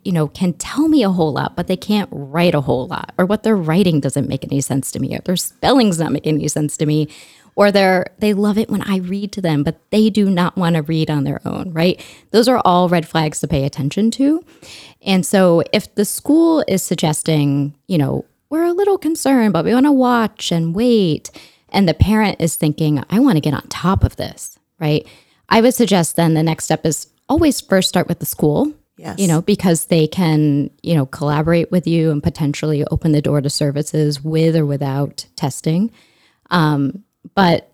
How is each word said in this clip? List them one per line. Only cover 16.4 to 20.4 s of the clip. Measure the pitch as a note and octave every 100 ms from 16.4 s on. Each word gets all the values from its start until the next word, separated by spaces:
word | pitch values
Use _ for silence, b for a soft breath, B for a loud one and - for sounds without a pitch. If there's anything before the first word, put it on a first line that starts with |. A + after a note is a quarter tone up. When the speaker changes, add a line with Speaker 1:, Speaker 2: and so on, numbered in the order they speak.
| E4 D#4 -
Speaker 1:
is | F#3+
suggesting, | - E3+ E3 D3 - D#3 C#3+ C#3 C#3+ - -
you | F3+
know, | C3+ C3+ - _ -
"We're | D#4 E4+
a |
little | F4 G4+ F#4+
concerned, | D4+ D#4+ C4+ C4+ G#3+
but | E3 E3
we |
want | A#3+ C#4+
to |
watch | C4+ B3 A#3+ G#3+ -